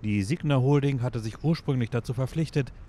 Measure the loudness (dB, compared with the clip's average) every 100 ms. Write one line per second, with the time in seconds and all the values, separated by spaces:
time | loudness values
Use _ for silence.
0 | 2 0 2 0 2 2 6 4 4 0
1 | -2 -4 -6 -4 0 0 0 0 0 -2
2 | -2 -2 -2 -2 -2 0 -2 -6